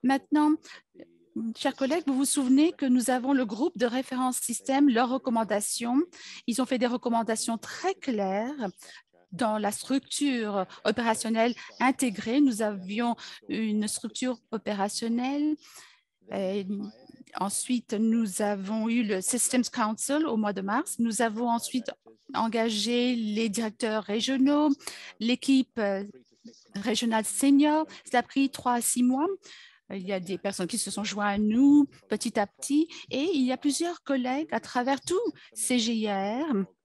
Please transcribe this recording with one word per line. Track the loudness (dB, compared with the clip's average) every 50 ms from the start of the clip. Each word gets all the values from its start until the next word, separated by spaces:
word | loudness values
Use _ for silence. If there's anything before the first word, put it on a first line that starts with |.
| 2
Maintenant, | 2 2 0 0 _ 2 4 4 4 2 2 _ -16 -20 -20 _ _ _ -20 -20 _ _ _ _ _ _ -8 -6 -6 -8
chers | -2 -4 -4 -2
collègues, | 0 -2 0 0 0 0
vous | 0 0
vous | 2 0
souvenez | 0 0 0 4 4 6 6 6 4
que | 2 0 2
nous | 4 4 4 4 2
avons | 0 0 2 2
le | 2 2 2
groupe | 0 -2 -2 -2 -2 0
de | 0 -2
référence | 0 0 -2 -4 -4 -4 -2 -2 -2 -2 -4
système, | -4 -6 -6 -6 -2 0 4 6 6 6
leurs | 6 4 4 2
recommandations. | 0 -2 -2 0 0 0 0 0 0 -2 -2 -2 -6 -4 -4 0 2 2 0 0 -4 -20 -18 -18 -18 -10 _
Ils | -4 -2 -2
ont | 0
fait | 0 0 0
des | 0
recommandations | 0 0 -2 -2 0 0 0 0 0 -2 -4 -2 -4 -4 -6
très | -8 -12 -12 -4 -4 -4 -4
claires | -2 -4 -4 -2 -2 0 0 0 -2 -2 -4 -6 -6 -6 -8 -8 -10 -20 -20 -20 -20 _ _ _ _ _ _
dans | -4 -2 -2 0 0 0
la | 0 -2
structure | -2 -4 -4 -2 -2 -2 -2 -4 -4 -2 0 0 0 0 -2 -2 -2 -2 -4 -4 -8 -2 _
opérationnelle | 0 0 2 2 0 0 0 0 -2 2 2 2 2 2 -4 -10 -20 -4 2
intégrée. | 2 2 4 4 0 0 0 -4 -4 0 4 4
Nous | 4 4 4 2
avions | -2 -2 -2 -4 -8 -6 -2 0 0 0 -2 -4 -8 -18 -18 -18 -10 -6
une | -4 -2 -2 0 0 0 0 -2
structure | -4 -6 -8 -10 -6 -4 -4 -4 -4 -6 _ _
opérationnelle. | -8 -6 _ -4 -2 -2 -2 -2 -2 -4 -4 -2 -2 -2 -2 -2 -2 0 0 -2 -2 -4 -8 -20 -20 -20 -20 -20 _ _ _ _ _ _ _ -8
Et | -6 -4 -4 -2 -2 -4 -4 -4 -6 -6 -6 -10 -12 -18 -20 -20 -20 -20 -20 -12 -8 -6
ensuite, | -4 -4 -4 -4 -2 -2 -2 -2 -2 -4 -2
nous | 0 2 2 4 2 0 0 -2 -2
avons | -2 -2 -2 -4 -4 -4 -4 -2 -2 0
eu | 0 0
le | 0 0 -2 -2
Systems | -2 -2 -2 0 0 2 2 2 0
Council | 0 -2 -2 -2 -2 -2 -4 -4 -2 0 0 0
au | 0 0
mois | 0 0 -2
de | -2 -4
mars. | -4 -2 -2 -2 -2 -4 -4 -2
Nous | -2 0 0 0
avons | 0 -2 0 -2 -2 0
ensuite | -2 -2 -2 -4 -6 -6 -6 -6 -12 _ _ -20 -20 _ _ -8
engagé | -4 -2 -2 0 0 0 0 0 0 -2 -2 0 0 2 2 0 0
les | -2 -2 -2 -2 0 -2 -2
directeurs | -2 -2 -4 -4 -4 _ -4 -2 -2 -2 -2
régionaux, | -2 -2 -2 0 0 2 2 4 4 4 4 4 2 2 0 -4 -14 -14 -14 -18 -20 -10 _
l'équipe, | -2 -2 0 0 2 4 4 4 4 _ _ -2
euh, | -2 0 0 -2 -6 -8 -14 -20 _ _ _ _ _ -20 -20 -20 _ _ -12
régionale | -6 -2 -2 -2 0 0 0 0 0 -2
senior. | -2 -2 2 4 6 6 6 6 6 4 2 0 -2 -8 -20 _
Cela | -2 0 0
a |
pris | 0 0 0 0 0 0
trois | -2 -4 -2 0 0
à | 0
six | 0 -2 0 2
mois. | 2 2 2 2 0 -2 -4 -6 _ -20 -20 -20 -20 -20 _ _ _ _
Il | -10 -8 -6
y | -4
a | -4 -4
des | -4 -4 -6 -4
personnes | -4 -6 -4 -4 -4
qui | -4 -4 -4
se | -4 -6
sont | -6 -6
jointes | -6 -4 -2 -2 0 0 0
à | 2
nous | 2 2 4 6 8 8 8 8 6 4 0 -20 -6 _
petit | -4 -2 -2 -2 0 0
à | 0
petit | 0 _ _ -4 0 2 2 2 0 -4 -18 -12 -6
et | -4 -2 0 0 2
il | 2
y | 2 0
a | 0
plusieurs | 0 0 -2 0 0 -2 -4 -4 -8
collègues | _ -2 -2 0 0 -2 -2 -2 -4 -2
à | -4 -6
travers | -6 -2 -4 -2 0 0 -2 -2
tout | -2 -2 -2 0 0 -2 -6 -8 -20 -18 _
C | -8 -2 0 0 2
G | 2 0 -2
I | -2 -2 -2
A | -2 -2 -2 -2 -2 -2 -2
R. | 0 0 -2 -2 -4 _ _